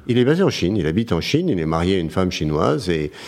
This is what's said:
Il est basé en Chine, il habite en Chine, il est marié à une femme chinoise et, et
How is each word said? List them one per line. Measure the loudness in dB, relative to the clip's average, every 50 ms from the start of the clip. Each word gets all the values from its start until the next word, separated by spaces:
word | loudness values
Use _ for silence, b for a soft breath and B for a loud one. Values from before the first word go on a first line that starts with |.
| -4
Il | 0 2 2
est | 4
basé | 4 2 2 2
en | 0
Chine, | 0 0 0 0 0 0
il | 0
habite | 0 0 0 0 0
en | -2 -2
Chine, | 0 0 0 0 0 0
il | 0 0
est | 0
marié | 0 0 0 2 2 0
à | 0
une | -2 -2
femme | -2 0 0 0
chinoise | -2 -2 -2 -2 0 2 2 2 0 0 -2 -2
et, | -2 -2 -4
et | -6 B B B